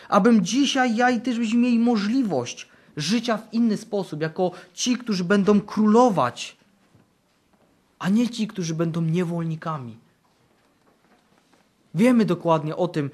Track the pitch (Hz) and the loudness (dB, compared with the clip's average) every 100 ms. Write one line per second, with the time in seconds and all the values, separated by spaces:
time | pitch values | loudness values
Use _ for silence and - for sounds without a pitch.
0 | - 202 208 226 175 233 277 269 254 220 | 0 2 6 4 4 0 0 2 0 2
1 | 247 247 262 233 226 240 247 233 233 226 | 2 0 -2 -2 0 2 2 2 2 2
2 | 202 262 226 143 120 - - _ _ - | 0 0 0 -2 -4 -10 -18 _ _ -8
3 | 147 233 240 214 - 233 233 202 - 208 | -2 -2 -2 -4 -4 0 0 0 -4 -6
4 | 185 151 160 160 180 175 - - 247 254 | -6 -6 -6 -2 -4 -4 -16 -8 -4 -4
5 | - 185 180 202 196 208 208 208 214 220 | -2 -4 0 2 4 2 2 0 4 4
6 | 247 170 123 - - - _ _ _ _ | 4 2 -2 -4 -14 -18 _ _ _ _
7 | _ _ _ _ _ _ _ _ _ - | _ _ _ _ _ _ _ _ _ -8
8 | 165 214 233 226 214 - 165 160 165 165 | 0 0 0 -2 -8 -6 -6 -2 -2 -2
9 | 160 170 170 170 165 160 165 156 117 110 | -2 -2 -2 -4 -6 -6 -8 -10 -12 -18
10 | _ _ _ _ _ _ _ _ _ _ | _ _ _ _ _ _ _ _ _ _
11 | _ _ _ _ _ _ _ _ _ 160 | _ _ _ _ _ _ _ _ _ 2
12 | 240 247 180 175 175 160 151 160 175 165 | 4 4 2 0 0 0 -2 -4 -4 -2
13 | 139 | -6